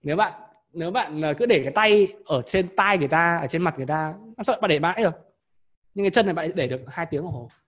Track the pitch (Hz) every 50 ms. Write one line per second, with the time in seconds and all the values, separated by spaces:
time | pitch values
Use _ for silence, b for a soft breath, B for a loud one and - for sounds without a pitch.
0 | - 147 151 185 214 - - - - - _ _ _ _ _ - 160 175 190 247
1 | - 151 151 156 156 151 147 - 240 240 226 151 131 135 135 208 214 214 208 208
2 | 202 190 - - - - 160 127 120 - - 190 185 180 - - 196 202 202 185
3 | 147 135 151 160 170 170 170 170 147 123 - 165 180 170 151 139 131 123 151 156
4 | 156 156 160 202 - - - - 214 - 240 - 214 196 165 147 151 170 185 226
5 | 226 175 160 - - _ _ _ _ _ _ _ _ _ _ _ _ _ _ 196
6 | 202 196 - 240 220 196 165 170 160 160 185 185 139 123 131 131 127 123 - -
7 | 170 165 - 143 165 180 113 123 117 110 _ _ _